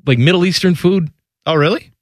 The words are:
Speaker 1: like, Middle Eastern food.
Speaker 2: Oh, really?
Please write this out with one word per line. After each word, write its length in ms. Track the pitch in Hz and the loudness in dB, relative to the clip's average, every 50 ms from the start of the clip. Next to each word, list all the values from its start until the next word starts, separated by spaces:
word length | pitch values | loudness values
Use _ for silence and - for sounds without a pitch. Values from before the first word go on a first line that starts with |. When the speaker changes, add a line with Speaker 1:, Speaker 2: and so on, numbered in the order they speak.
| _ | _
Speaker 1:
like, 140 | 143 131 120 | -2 0 2
Middle 260 | 123 165 180 180 175 | 2 2 2 2 0
Eastern 300 | 190 165 - - 185 175 | 0 -2 0 0 0 0
food. 360 | - - 175 196 190 165 147 - _ _ _ _ _ _ | 0 0 0 0 0 -2 -4 -10 _ _ _ _ _ _
Speaker 2:
Oh, 80 | 151 160 | -4 -2
really? 380 | 156 143 160 220 330 - _ _ _ | 0 0 0 -2 -4 -8 _ _ _